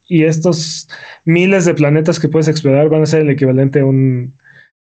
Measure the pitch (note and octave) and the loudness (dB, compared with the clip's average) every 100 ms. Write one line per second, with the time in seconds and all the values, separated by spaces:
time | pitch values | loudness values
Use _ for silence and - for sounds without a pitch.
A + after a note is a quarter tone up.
0 | - E3+ D#3+ D#3+ F3 E3 - - - - | -4 0 0 0 -2 -2 -6 -12 -16 -20
1 | - - E3 E3+ F#3 G3 F3 D3 C#3+ D#3 | -20 -8 -2 0 2 2 0 0 0 2
2 | D#3+ E3 D3 D#3 D#3 D3+ C#3+ C3+ D#3 D#3 | 0 -2 -2 0 0 0 0 2 2 2
3 | D#3 D#3+ D3+ C#3 C3 B2+ C3+ C#3+ C3+ C3+ | 0 0 0 0 0 0 0 0 0 2
4 | C3 B2 B2+ - _ - _ _ | 0 -2 -8 -16 _ -20 _ _